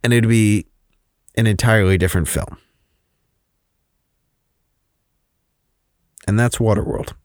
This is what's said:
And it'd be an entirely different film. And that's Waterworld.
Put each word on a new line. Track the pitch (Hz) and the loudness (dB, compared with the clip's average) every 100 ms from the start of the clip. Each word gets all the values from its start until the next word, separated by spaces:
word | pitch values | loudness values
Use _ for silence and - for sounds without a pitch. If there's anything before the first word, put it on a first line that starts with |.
And | 120 | 2
it'd | 120 110 | 2 2
be | 113 107 104 - _ _ _ _ _ _ - | 2 2 0 -4 _ _ _ _ _ _ -2
an | 113 | 0
entirely | 98 120 110 95 92 | 0 2 2 2 2
different | 87 90 76 | 0 -2 -4
film. | - - - _ _ _ _ _ _ _ _ _ _ _ _ _ _ _ _ _ _ _ _ _ _ _ _ _ _ _ _ _ _ _ _ _ _ _ - - | -6 -8 -14 _ _ _ _ _ _ _ _ _ _ _ _ _ _ _ _ _ _ _ _ _ _ _ _ _ _ _ _ _ _ _ _ _ _ _ -12 -4
And | 104 | 0
that's | 120 - | 0 0
Waterworld. | 110 98 - - - - | -2 0 -2 -8 -10 -16